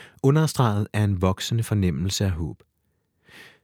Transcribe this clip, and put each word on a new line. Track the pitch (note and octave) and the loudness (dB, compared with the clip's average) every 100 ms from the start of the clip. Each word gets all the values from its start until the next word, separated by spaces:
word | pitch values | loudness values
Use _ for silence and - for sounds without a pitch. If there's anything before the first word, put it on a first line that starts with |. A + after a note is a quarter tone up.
| - - | -20 -2
understreget | C3+ D3+ D#3 - A#2+ G2+ G#2+ | 2 2 2 2 0 2 -2
af | G#2 | 0
en | G#2 F#2+ | 0 2
voksende | F#2+ F#2+ - A#2 | 0 0 -4 -4
fornemmelse | A2+ G#2 F2+ C#2+ F#2 - | -2 0 0 0 -4 -2
af | G2+ | -2
håb. | E2 D2+ - _ _ _ _ _ _ _ - - _ | -2 -6 -10 _ _ _ _ _ _ _ -20 -20 _